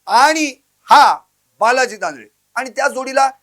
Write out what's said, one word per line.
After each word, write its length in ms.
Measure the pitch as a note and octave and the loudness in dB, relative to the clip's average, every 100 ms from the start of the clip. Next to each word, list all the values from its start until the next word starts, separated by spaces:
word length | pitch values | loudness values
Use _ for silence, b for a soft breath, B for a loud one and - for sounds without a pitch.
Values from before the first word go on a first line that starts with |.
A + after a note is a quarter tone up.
| - | -2
आणि 500 | A3+ C#4+ D#4+ D4 B3+ _ _ | 2 2 0 -6 -10 _ _
हा 340 | - C4+ A#3+ D3+ _ _ _ - | 2 4 4 0 _ _ _ -4
बालाजी 380 | A3 C4 B3 G#3 | -2 0 -4 -6
तांदळे. 300 | F3 C#3 G#2+ _ _ A#3 | -12 -12 -20 _ _ -12
आणि 140 | C4 | -10
त्या 180 | A3 C4+ | -6 -6
जोडीला 420 | A#3 C4 C4+ C4+ - | -6 -6 -2 -2 -4